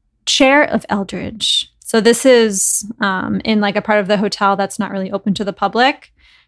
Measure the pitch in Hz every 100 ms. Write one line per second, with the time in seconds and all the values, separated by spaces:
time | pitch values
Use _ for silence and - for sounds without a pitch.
0 | _ _ - - 262 285 - - - 202
1 | 196 214 - 220 - - - _ - 226
2 | 226 226 269 240 226 196 - - 208 -
3 | 202 185 - 196 - 214 202 190 208 208
4 | 190 208 208 - 196 196 196 - 196 196
5 | 185 202 214 180 196 190 196 220 254 294
6 | - _ _ _